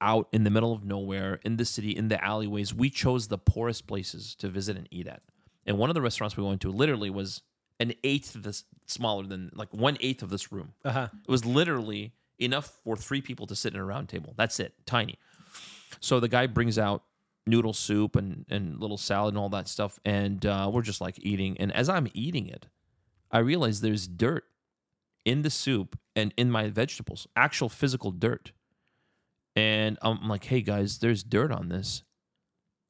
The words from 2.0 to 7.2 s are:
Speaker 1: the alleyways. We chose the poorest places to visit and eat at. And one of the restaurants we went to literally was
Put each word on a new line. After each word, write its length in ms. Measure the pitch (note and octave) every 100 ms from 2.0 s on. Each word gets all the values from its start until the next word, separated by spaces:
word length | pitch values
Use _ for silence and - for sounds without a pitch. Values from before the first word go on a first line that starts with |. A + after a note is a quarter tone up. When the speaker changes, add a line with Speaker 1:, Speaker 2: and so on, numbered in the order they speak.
| A2
Speaker 1:
the 140 | G#2
alleyways. 500 | G2 G#2+ G#2+ G#2 G2+
We 180 | F2+ C3+
chose 360 | - C3 B2+ G#2
the 120 | G2+
poorest 500 | - - A#2 A2+ -
places 480 | G2+ F#2 E2+ - -
to 120 | G2+
visit 280 | F#2+ G2 F#2+
and 100 | -
eat 160 | F2 E2
at. 140 | B1 _ _ _ _ -
And 120 | G2+
one 100 | B2
of 60 |
the 80 | E3+
restaurants 340 | B2 - G#2 -
we 60 |
went 180 | G2+ G2
to 100 | F#2+
literally 380 | G2 D3+ B2 G2+
was 320 | G2